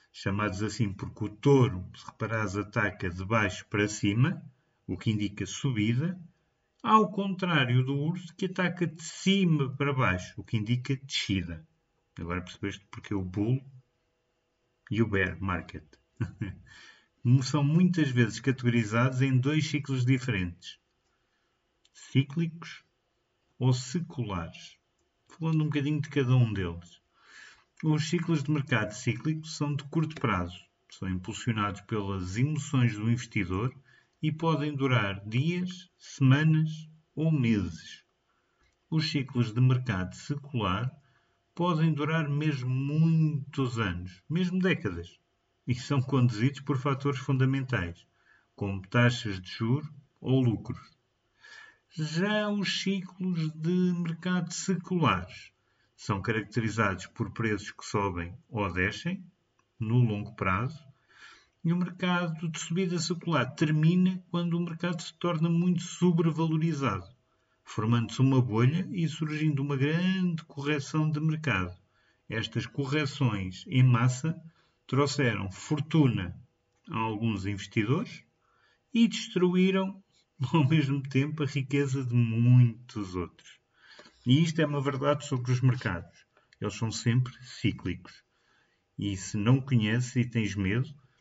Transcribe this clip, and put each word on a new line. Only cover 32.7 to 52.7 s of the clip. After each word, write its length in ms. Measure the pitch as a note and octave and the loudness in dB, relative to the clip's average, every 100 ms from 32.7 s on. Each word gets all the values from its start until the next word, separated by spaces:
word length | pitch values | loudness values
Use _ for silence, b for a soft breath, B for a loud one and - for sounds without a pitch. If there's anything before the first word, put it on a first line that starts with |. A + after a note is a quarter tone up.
| C3+ A#2 | 2 2
do 160 | G#2 A2+ | 2 0
investidor 640 | A#2+ - G#2+ F2 F#2 B2+ - b b b b | -2 -2 -4 -2 -2 -4 -6 b b b b
e 80 | D#3 | -4
podem 440 | D#3 E3 C#3+ D3+ | -2 0 0 -2
durar 520 | C#3 C3+ A#2 G2+ F#2+ G#2 | -2 2 2 2 -4 -4
dias, 640 | A#2+ D#3+ F3+ F#3 - - _ | 0 0 -2 -4 -8 -18 _
semanas 720 | - - C3 C#3 D#3 D#3 D#3 - - - _ | -20 2 4 6 6 4 2 -4 -14 -20 _
ou 160 | D3 D#3+ | -4 0
meses. 720 | D3+ A2+ G#2 F2 E2 - - _ _ _ _ _ _ _ _ - | 2 2 2 0 -8 -16 -20 _ _ _ _ _ _ _ _ -2
Os 200 | D#3+ - | -2 0
ciclos 420 | D3 B2+ B2 A2 | -2 -2 0 0
de 80 | A#2 | 4
mercado 540 | B2+ B2 - F#2 F2+ | 4 4 0 -2 -4
secular 760 | - - C#3+ - A#2+ G2 G2 B2+ - b b b b _ | -8 -8 -8 -6 -2 0 0 -2 -8 b b b b _
podem 380 | - F3 D#3 D#3+ | -4 0 2 2
durar 360 | C#3+ D3+ D#3+ C#3+ | 2 0 0 0
mesmo 400 | C#3+ D#3 C3 B2+ | 0 0 0 -2
muitos 1120 | C3 C#3 D#3 D#3+ D#3+ D#3 C#3+ - C#3 B2 A2+ | -2 0 2 4 4 2 0 -4 -4 -2 0
anos, 440 | G2 F2 F#2 - - | -2 -2 -8 -14 -4
mesmo 300 | E3+ F3+ F#3 | -2 0 2
décadas, 600 | F3+ E3 G2+ E2+ E2 _ _ _ _ _ - | 2 2 -2 -6 -10 _ _ _ _ _ -4
e 80 | |
são 280 | B2 - C#3+ | -4 0 0
conduzidos 580 | B2 C3+ A#2+ G#2 B2+ - | 2 4 2 4 0 0
por 160 | - C3 | -4 -2
fatores 440 | C#3+ C3 C#3+ C3 | 0 0 -2 -2
fundamentais, 840 | - C3 C3 C3+ B2+ A2 F2 E2+ _ b b b b | -2 2 2 0 -2 -2 -4 -8 _ b b b b
como 320 | - G2+ G2 - | -8 -6 -6 0
taxas 520 | B2 B2 A#2+ G#2+ F#2+ | 4 4 2 -4 -8
de 80 | F2+ | -10
juro 400 | - A2+ C#3+ D3+ - _ _ | -4 0 0 -2 -16 _ _
ou 200 | - C3 | 0 2
lucros. 400 | A#2+ G2 - - - _ _ _ _ B B B B B B D#3+ | 2 0 -6 -12 -14 _ _ _ _ B B B B B B -8
Já 540 | D3+ D#3+ G#3 G#3+ G#3 | -4 -2 0 0 0
os 320 | G#3 F3+ | -2 -2